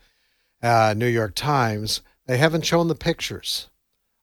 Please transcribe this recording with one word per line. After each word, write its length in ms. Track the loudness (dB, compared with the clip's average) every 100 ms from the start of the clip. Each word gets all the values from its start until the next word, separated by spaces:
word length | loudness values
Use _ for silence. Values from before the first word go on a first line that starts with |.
| _ _ _ _ _ _
uh, 320 | 2 4 4 2
New 120 | 0
York 280 | 0 -2 -4
Times, 640 | -2 0 0 -2 -6 -8 -10 _ -4
they 120 | 2
haven't 280 | 2 2 0
shown 220 | 0 0
the 80 | -2
pictures 720 | -4 -4 -6 -8 -8 -8 -10 _ _ _ _ _